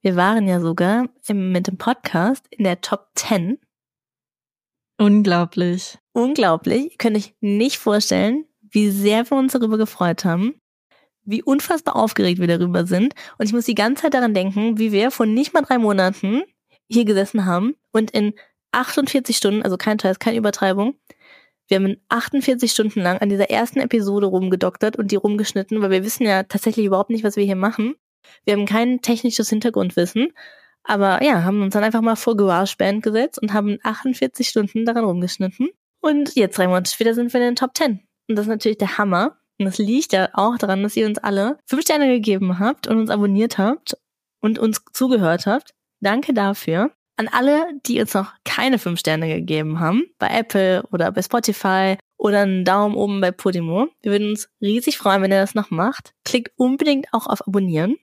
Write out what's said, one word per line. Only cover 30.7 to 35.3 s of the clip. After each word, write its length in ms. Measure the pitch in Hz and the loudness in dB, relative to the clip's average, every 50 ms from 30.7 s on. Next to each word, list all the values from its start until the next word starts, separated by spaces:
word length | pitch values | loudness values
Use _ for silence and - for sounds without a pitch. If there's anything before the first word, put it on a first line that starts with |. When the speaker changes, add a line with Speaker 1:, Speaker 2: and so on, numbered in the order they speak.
| _ _ _ | _ _ _
Speaker 1:
aber 400 | - 214 202 196 196 180 - 262 | -2 0 2 2 2 2 2 2
ja, 200 | 294 247 175 170 | 2 2 2 2
haben 180 | 185 202 208 | 0 0 0
uns 120 | 196 196 196 | 0 0 0
dann 120 | 208 208 | 0 0
einfach 160 | 220 226 226 | 0 0 0
mal 160 | 220 226 220 | 0 0 0
vor 180 | - - 240 233 | 0 0 0 2
GarageBand 640 | 202 208 190 175 175 196 190 - - - 196 202 220 | 2 2 2 4 2 0 -2 -2 -2 -2 0 0 0
gesetzt 400 | - 220 214 220 254 320 - - | -2 -2 0 0 -2 -2 -4 -6
und 120 | 226 208 202 | -4 -2 -2
haben 260 | 214 202 208 202 - | 0 0 -2 -4 -4
achtundvierzig 680 | - 220 220 - - 262 247 - 262 254 _ - 240 - | -4 -6 -6 -4 -4 -4 -2 -2 -4 -6 _ -4 -4 -2
Stunden 360 | - 226 208 196 - 220 226 | 0 -2 -2 -2 -2 -2 -2
daran 200 | 233 226 233 226 | 0 0 0 0
rumgeschnitten. 640 | 196 175 180 175 180 | 0 0 -2 -2 -4